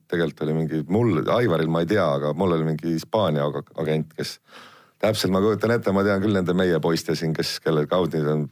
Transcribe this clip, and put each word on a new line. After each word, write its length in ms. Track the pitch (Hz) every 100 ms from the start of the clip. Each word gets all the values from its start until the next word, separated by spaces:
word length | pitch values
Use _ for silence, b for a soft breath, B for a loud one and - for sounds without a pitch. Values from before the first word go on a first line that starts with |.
| -
Tegelikult 360 | 87 82 -
oli 100 | 78 80
mingi, 240 | 80 78 73
mul, 340 | 101 120 80 - 104
Aivaril 320 | 120 82 80
ma 80 | 82
ei 80 | 82
tea, 160 | 107 82
aga 280 | 71 73 76
mul 160 | 95
oli 160 | 82 80
mingi 240 | 78 80
Hispaania 560 | 80 - 110 92 73 73
ag-, 240 | 71 - -
agent, 320 | 76 78 78 -
kes 220 | 73 - B B B B B
täpselt, 340 | B 104 104 92
ma 120 | 95
kujutan 300 | 104 104 110
ette, 180 | 117 107
ma 80 | 98
tean 200 | 101 98
küll 80 | 104
nende 220 | 98 90 90
meie 220 | 92 82
poiste 320 | 80 82 -
siin, 200 | 76 82 80
kes, 220 | 80 -
kelle 220 | - 78
kaudid 400 | 76 90 85 80 73
on, 200 | 76 73